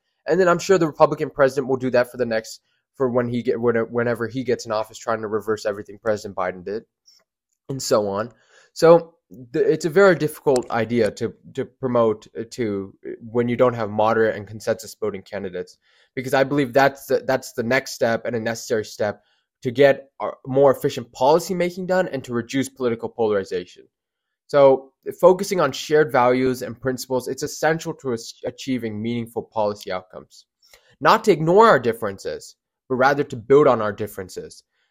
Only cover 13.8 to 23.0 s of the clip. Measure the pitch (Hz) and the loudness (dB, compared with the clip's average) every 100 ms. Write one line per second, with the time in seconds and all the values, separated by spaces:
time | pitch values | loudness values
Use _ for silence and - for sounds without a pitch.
13.8 | 104 107 110 113 110 101 101 110 - 107 | -4 0 2 4 2 0 -10 -8 -6 -6
14.8 | 107 - 107 95 - 101 95 90 90 _ | -8 -8 -8 -8 -10 -10 -8 -10 -12 _
15.8 | _ _ _ 135 123 135 135 143 127 135 | _ _ _ -12 -2 0 0 0 0 2
16.8 | 139 - - 127 - 131 - - 113 110 | 2 0 -4 -2 -2 -4 -4 -6 -2 -2
17.8 | - - 117 113 113 117 113 113 - 113 | -2 -2 -2 -2 -4 -6 -6 -8 -4 -4
18.8 | 104 - 104 101 _ _ _ _ 135 120 | -4 -4 -6 -6 _ _ _ _ -6 2
19.8 | 139 135 - - 104 - 135 131 135 123 | 4 2 -6 -10 -10 -10 -4 4 4 4
20.8 | 143 - - - 131 170 170 180 175 185 | -2 -6 -12 0 2 4 2 -4 -4 -6
21.8 | 180 185 170 135 127 117 117 135 127 - | -2 -2 -2 -6 -6 -6 -4 -4 -4 -4
22.8 | 123 117 | -4 -4